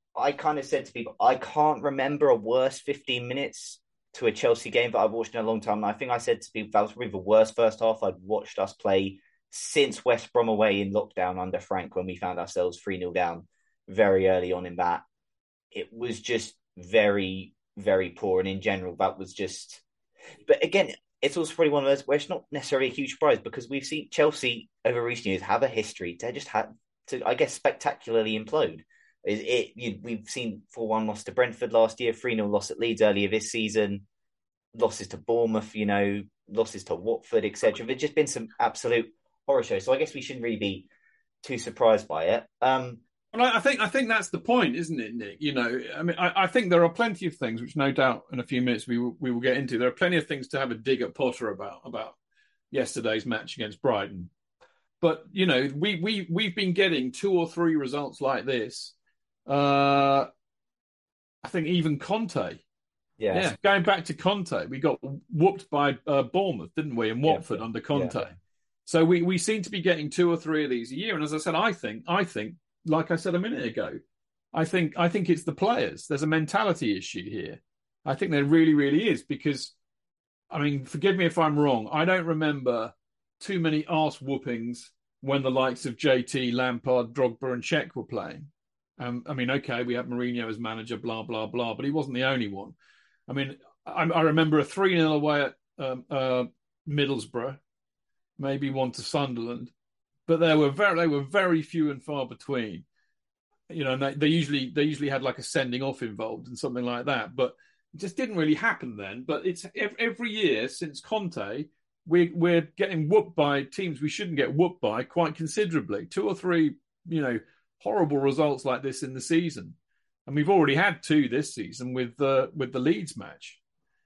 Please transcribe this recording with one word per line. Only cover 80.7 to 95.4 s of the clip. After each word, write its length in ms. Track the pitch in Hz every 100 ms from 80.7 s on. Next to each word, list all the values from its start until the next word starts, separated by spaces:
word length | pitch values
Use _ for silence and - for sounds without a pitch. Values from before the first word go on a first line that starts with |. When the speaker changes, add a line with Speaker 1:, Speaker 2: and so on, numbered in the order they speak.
| 143 131
Speaker 2:
forgive 300 | 156 185 185
me 100 | 170
if 120 | 170
I'm 200 | 156 147
wrong, 300 | 147 120 107
I 120 | 139
don't 220 | 175 185 165
remember 640 | 156 156 143 127 120 110 - _ _ _ _
too 200 | - 190
many 260 | 160 151 156
arse 340 | 160 156 -
whoopings 720 | 135 131 135 117 117 120 - _ _ _
when 220 | 139 139
the 80 | 131
likes 360 | 131 131 120 139
of 100 | 117
J 260 | 151 127
T, 280 | 120 139 123
Lampard, 640 | 123 127 120 131 127 117
Drogba 400 | 123 127 117 131
and 100 | 123
Cech 320 | - 156 170
were 100 | 127
playing. 420 | - 110 139 - 147 _ _ _ _ -
Um, 260 | 123 120 120
I 80 |
mean, 160 | 139 123
okay, 320 | 139 139 120
we 120 | 123
had 140 | 120 120
Mourinho 400 | 120 123 120 113
as 100 | 110
manager, 380 | 117 110 113 113
blah, 260 | 117 113
blah, 240 | 107 113 110
blah, 280 | 123 120
but 100 | 107
he 60 | 139
wasn't 240 | 151 139
the 100 | 123
only 240 | 131 135 104
one. 240 | 98 104 - _ _ _ _ -
I 40 |
mean, 240 | 139 135 - _ _
I, 200 | - -
I 160 | 165 165
remember 360 | 160 156 160 151
a 60 |
three 300 | - 190 190
nil 180 | 175 160
away 300 | 151 151 147